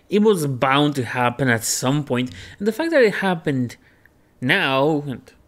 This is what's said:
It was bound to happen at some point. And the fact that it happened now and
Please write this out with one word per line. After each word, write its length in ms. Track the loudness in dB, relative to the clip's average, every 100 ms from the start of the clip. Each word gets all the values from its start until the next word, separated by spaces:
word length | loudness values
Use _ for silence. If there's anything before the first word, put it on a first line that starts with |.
| -2
It 140 | 2
was 240 | 4 2 0
bound 480 | 0 2 4 2
to 100 | 0
happen 440 | -4 0 -2 0 0
at 160 | 0
some 400 | 0 -2 0 0
point. 260 | 0 -2 -4 -8 -18 -4
And 80 | -4
the 40 |
fact 200 | -2 0
that 100 | 4
it 120 | 4
happened 600 | 2 -2 -2 -2 -2 -4 -8 _ _ _ _ _ -8
now 640 | -2 0 2 2 2 0
and 280 | -4 -12 -14 _